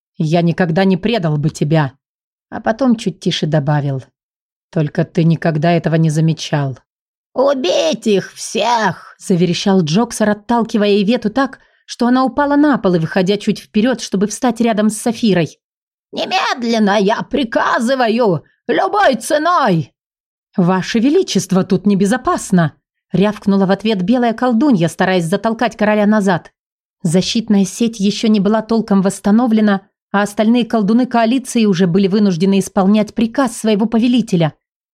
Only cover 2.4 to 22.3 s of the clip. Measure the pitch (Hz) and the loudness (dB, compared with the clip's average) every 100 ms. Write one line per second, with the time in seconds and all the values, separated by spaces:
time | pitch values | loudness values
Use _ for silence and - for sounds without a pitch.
2.4 | - - 226 226 262 226 202 - 190 - | -16 -8 -4 -2 0 0 -2 -6 -4 -4
3.4 | 165 156 143 147 143 135 - _ _ _ | -2 0 0 -2 -2 -6 -10 _ _ _
4.4 | _ _ _ - 147 - 160 - 165 160 | _ _ _ -4 -4 -2 -4 0 0 2
5.4 | 175 156 165 170 160 160 160 151 160 156 | 0 -2 0 0 0 0 0 2 0 -2
6.4 | - 151 139 127 _ _ _ _ _ - | -4 -4 -4 -8 _ _ _ _ _ -2
7.4 | 277 277 311 - 320 294 226 196 - - | 0 0 -2 0 0 -2 0 0 -2 -12
8.4 | - 220 214 233 202 160 - - - 185 | -8 -4 -2 0 -2 -4 -12 -12 -2 0
9.4 | 175 170 208 190 156 170 233 - 208 208 | 0 0 0 2 2 0 -2 -2 -2 -2
10.4 | - 240 226 214 208 202 202 262 220 226 | -2 -2 -2 0 2 2 2 0 -2 -2
11.4 | 269 - _ _ - - 240 254 262 262 | -4 -6 _ _ -16 -4 0 2 0 0
12.4 | 285 285 294 262 190 175 160 - 185 208 | 0 2 2 2 0 0 0 -2 0 -2
13.4 | - 196 - 214 240 247 - 196 196 - | -2 -4 -2 0 0 0 -4 -4 -4 -2
14.4 | 247 233 233 214 214 214 247 226 226 180 | -4 0 0 0 0 -2 -4 -2 0 0
15.4 | 156 - _ _ _ _ _ 226 - 370 | -2 -6 _ _ _ _ _ -10 -4 -2
16.4 | 466 320 233 233 208 208 196 220 180 269 | -2 -4 -2 0 2 2 2 -2 -2 -4
17.4 | 233 - - 330 233 262 233 220 233 160 | -2 -2 -2 -2 0 0 0 2 0 0
18.4 | - _ - 320 381 392 381 269 - 302 | -4 _ -4 -2 0 2 2 0 -2 -2
19.4 | 320 359 262 170 139 _ _ _ _ _ | 0 0 2 0 -2 _ _ _ _ _
20.4 | _ - 175 185 175 233 240 339 - 196 | _ -2 0 0 -2 0 2 2 0 -2
21.4 | - 185 180 185 208 196 196 247 262 | 0 -2 0 0 2 2 2 0 -2